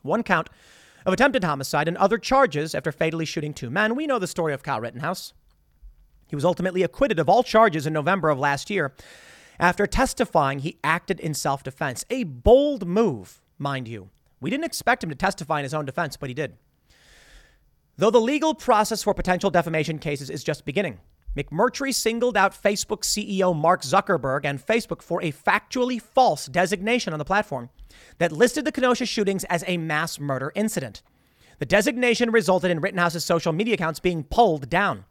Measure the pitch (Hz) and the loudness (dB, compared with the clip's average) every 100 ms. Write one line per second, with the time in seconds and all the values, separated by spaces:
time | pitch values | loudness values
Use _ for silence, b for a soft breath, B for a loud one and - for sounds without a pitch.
0 | 131 214 226 175 - b b b b b | -2 -2 0 -2 -2 b b b b b
1 | - 185 277 262 175 139 135 151 160 175 | -2 4 4 4 0 -2 -2 0 0 2
2 | 190 208 - 262 254 147 156 156 151 - | 2 2 2 4 4 2 -2 -4 -4 -2
3 | 160 165 160 - 151 147 120 190 214 247 | -2 -2 -4 -4 -6 -8 -6 -2 0 0
4 | 311 247 180 - 160 135 - 120 113 120 | -2 -2 -2 -2 -2 -4 -4 -4 -6 -6
5 | 147 185 - _ _ _ _ _ - _ | -6 -6 -10 _ _ _ _ _ -20 _
6 | _ _ _ 147 160 175 180 180 175 - | _ _ _ -2 0 0 -2 0 -2 0
7 | 277 175 151 220 - 220 226 156 147 156 | 0 2 4 4 6 6 6 2 -2 -2
8 | 147 196 156 135 143 139 - 202 139 - | 0 0 0 2 0 -2 -2 -4 -4 -6
9 | B B B B B B 175 175 208 - | B B B B B B 2 2 0 2
10 | 262 - 233 170 139 139 147 - 147 170 | 0 0 0 2 2 0 -6 -4 -2 -2
11 | - 180 170 147 151 139 131 - 147 120 | -2 -4 -4 -4 -2 -4 -6 -6 -6 -6
12 | - 254 190 123 202 254 294 269 175 190 | -8 -6 -6 0 8 8 8 0 -2 2
13 | 226 117 90 - _ _ 143 135 117 113 | 2 0 -10 -20 _ _ -6 -4 -8 -12
14 | 95 _ _ _ 135 277 320 - - 254 | -16 _ _ _ -6 -4 -6 -4 -2 -2
15 | 180 139 196 - 151 151 135 151 143 131 | -2 -4 -4 -4 -4 -4 -2 -6 -6 -6
16 | 160 - 139 123 139 - _ _ _ b | -6 -8 -10 -6 -8 -10 _ _ _ b
17 | b b b b b b _ _ _ - | b b b b b b _ _ _ 0
18 | 202 233 226 294 311 294 - 214 214 226 | 4 4 4 2 0 0 2 2 2 0
19 | - 190 185 180 196 170 165 160 156 156 | -2 -2 0 0 2 2 2 -2 -2 -4
20 | 151 143 135 147 - 147 - 147 190 95 | -6 -6 -6 -6 -4 -6 -4 -4 -4 -8
21 | _ _ - - 143 156 240 - 269 - | _ _ -10 -8 -6 -2 -2 -2 -4 -2
22 | 220 233 240 202 190 - 202 208 - 214 | -2 0 0 2 0 2 -2 -2 -6 -6
23 | - - 208 190 185 160 160 185 131 190 | -4 -4 -4 0 2 2 2 2 2 0
24 | 196 170 135 139 143 139 - 226 - - | 2 -2 0 -2 -4 -6 -2 -2 -2 -12
25 | - 175 170 - - 202 _ 254 247 240 | -6 -4 -4 -4 0 0 _ -4 -2 -4
26 | - - 240 151 - 175 180 175 208 240 | 0 4 4 2 -2 0 0 0 0 -2
27 | - 156 147 196 208 131 120 _ b b | -2 -6 -2 -2 -2 -8 -10 _ b b
28 | b b 165 151 240 - 294 - 254 240 | b b -2 4 2 2 -4 0 0 2
29 | 247 - 196 190 - 175 180 180 160 151 | 0 -2 0 -2 -2 -4 -2 -4 -2 -2
30 | 165 - 143 131 139 196 220 185 127 101 | -2 -6 -4 -4 -4 -4 -2 -4 -8 -14
31 | _ b b b b b 120 202 214 247 | _ b b b b b 0 2 2 0
32 | 247 233 240 226 170 185 180 165 185 190 | 0 2 2 2 4 2 2 0 -2 0
33 | 175 165 - 170 170 160 226 208 165 156 | 0 -2 0 0 0 -2 0 0 -2 -2
34 | 185 170 139 - 233 151 127 170 196 110 | -2 -2 0 4 4 2 -2 0 0 -4
35 | - | -12